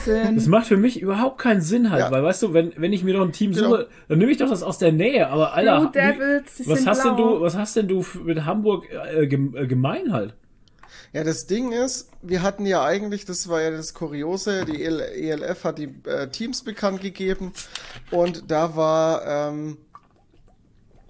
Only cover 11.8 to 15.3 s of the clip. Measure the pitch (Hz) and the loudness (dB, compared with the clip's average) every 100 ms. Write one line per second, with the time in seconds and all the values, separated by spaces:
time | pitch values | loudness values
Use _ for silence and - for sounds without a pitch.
11.8 | 262 - - - 175 180 196 202 196 175 | -2 -4 -10 -18 -6 -2 -2 -2 0 2
12.8 | 139 196 208 202 196 175 180 165 160 160 | 2 -2 -4 -8 -8 -8 -4 -2 -2 -4
13.8 | 156 - 160 147 156 190 208 190 160 151 | -8 -10 -8 -6 -6 -4 -4 -4 -4 -4
14.8 | 160 160 - - 156 | -4 -4 -6 -6 -4